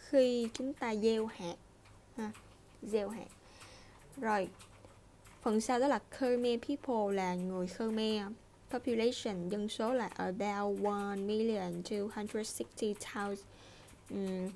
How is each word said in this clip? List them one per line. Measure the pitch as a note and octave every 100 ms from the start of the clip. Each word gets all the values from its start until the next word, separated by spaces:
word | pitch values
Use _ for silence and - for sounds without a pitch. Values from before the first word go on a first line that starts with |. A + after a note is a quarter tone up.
| -
khi | C#4 B3+ A#3+ A3+
chúng | - C4
ta | D4 A#3+ G#3+
gieo | A3+ A3 A3
hạt | - F3 - - - - - - -
ha, | G#3+ - - - - -
gieo | G3+ G#3+ G3+
hạt. | A3 - - - - - - - - - C#4
Rồi, | A3 G#3 F3+ - - - - - - - - -
phần | B3 G#3+
sau | A3 A#3+
đó | C#4
là | A3+ -
Khmer | - B3+ B3 A#3+ A#3 -
people | C#4+ - A3+ G3+ G3
là | F3+ F3+
người | F#3 F#3 F3+
Khmer. | - A3+ A3 A3 G#3+ G3+ A3+ - - -
Population, | B3 B3+ A3+ A#3 B3+ A3+ F#3 F3
dân | G#3 G#3
số | - A3+
là | B3+ G#3 -
about | F#3 F#3 G3+ G3+ G3+ G3
one | G#3 G3+ G3+ G3
million | G3+ G#3+ A3+ G#3+ F3+ F3
two | F3+ G#3 G#3+ A3
hundred | G#3 A3 A3
sixty | - - - G#3+
thousand, | G3+ - G#3+ G3+ G3+ - - - - - - -
um, | G3+ F#3+ F#3 F#3+